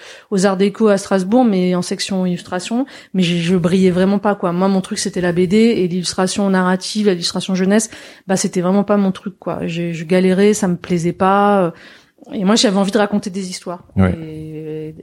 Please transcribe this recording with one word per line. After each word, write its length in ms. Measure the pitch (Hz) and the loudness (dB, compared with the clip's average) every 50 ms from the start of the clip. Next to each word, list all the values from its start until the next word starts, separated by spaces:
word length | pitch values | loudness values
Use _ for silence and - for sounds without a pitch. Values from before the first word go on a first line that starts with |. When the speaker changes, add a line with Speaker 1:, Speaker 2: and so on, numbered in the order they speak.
| - - - - - _ | -20 -20 -20 -20 -8 _
Speaker 1:
aux 140 | 214 196 180 | 0 2 2
Arts 120 | 202 190 185 | 2 2 2
Déco 320 | 196 202 196 - 226 214 | 0 0 0 2 2 2
à 80 | 202 196 | 2 2
Strasbourg, 480 | - - 202 196 185 185 214 254 254 | 0 0 -2 -2 0 2 2 4 4
mais 280 | 226 202 185 180 180 180 | 4 2 2 2 2 0
en 60 | 180 175 | 0 -2
section 420 | - 202 180 - - 202 185 185 | -4 -6 -6 -6 -4 -2 -2 0
illustration, 600 | 180 175 175 - - 180 180 180 - 226 240 277 - - - - - - | -2 -2 -4 -6 -6 -6 -6 -4 -4 -2 -4 -4 -4 -8 -14 -14 -6 -2
mais 100 | 185 185 | 0 0
j'ai, 140 | 165 175 175 | 2 0 0
je 180 | 170 165 190 | 0 0 0
brillais 360 | 185 165 180 170 190 185 185 | 2 2 2 2 2 4 2
vraiment 280 | 175 180 185 190 202 202 | 4 2 2 2 2 0
pas, 160 | 202 214 202 | 0 0 -2
quoi. 160 | 202 - 180 | 0 -2 -2
Moi, 160 | 170 175 185 196 | 0 0 0 2
mon 140 | 196 190 | 0 0
truc, 160 | 185 - 214 196 | -2 -4 -6 -6
c'était 220 | - 208 - 190 | -6 -6 -4 -2
la 100 | 180 180 | -2 0
B 100 | 170 170 185 175 | 0 2 2 2
D 80 | 190 220 | 4 4
et 300 | 226 233 233 - 185 175 | 4 4 4 2 0 0
l'illustration 600 | 170 185 170 - - - 185 185 - - 202 196 | -2 -2 -4 -4 -2 -2 -2 -2 0 0 0 0
narrative, 580 | 190 185 185 180 185 185 - - - 214 214 208 | 2 2 2 2 0 -2 -4 -4 -4 0 0 0
l'illustration 460 | 185 175 175 - - 185 180 - 190 | 0 0 -2 -4 -6 -4 -4 -2 -2
jeunesse, 340 | 180 185 185 202 220 - - - - - - - - _ - | 0 2 2 2 2 0 -2 -6 -16 -20 -20 -20 -12 _ -2
bah, 80 | 185 | -2
c'était 240 | 180 - 190 - 190 | 0 0 -2 -2 0
vraiment 220 | 170 180 190 202 196 | 0 2 2 2 2
pas 140 | 202 208 202 | 2 2 2
mon 160 | 196 190 185 | 2 0 -2
truc, 220 | - - 208 180 _ | -4 -8 -14 -14 _
quoi. 200 | - 185 165 - 175 175 | -10 -8 -8 -6 -6 -6
J'ai, 260 | 165 170 170 170 170 | -6 -6 -6 -6 -6
je 100 | 160 170 | -8 -4
galérais, 500 | 156 185 185 185 185 185 180 202 208 214 | 0 2 2 4 4 4 4 4 2 2
ça 140 | - - 185 | 2 0 -2
me 80 | 175 | -2
plaisait 380 | 175 - - 180 175 160 175 170 | -2 -4 -4 -2 -2 -2 -2 -2
pas, 500 | - 190 185 196 202 202 202 208 196 185 | 0 2 2 4 4 4 4 4 2 2
euh, 80 | 165 165 - - - - - _ _ _ _ - - - | 0 -2 -8 -16 -20 -20 -20 _ _ _ _ -18 -12 -6
et 100 | 226 190 | -2 0
moi, 120 | 185 214 | 2 2
j'avais 220 | 233 233 233 185 196 | 2 2 2 2 2
envie 140 | 196 190 | 0 0
de 60 | 190 214 | 2 0
raconter 320 | 202 208 208 202 - 208 | 0 0 0 -2 -4 -4
des 220 | 175 196 190 185 | -6 -8 -8 -8
histoires. 320 | 180 - - 190 175 180 - - - | -10 -12 -12 -12 -12 -12 -14 -6 0
Speaker 2:
Ouais. 160 | 196 190 185 180 165 | 2 2 2 0 -2
Speaker 1:
Et 760 | 160 156 156 156 156 156 156 151 156 156 156 156 156 156 160 160 | -8 -12 -12 -12 -12 -12 -12 -12 -10 -10 -10 -10 -10 -12 -14 -14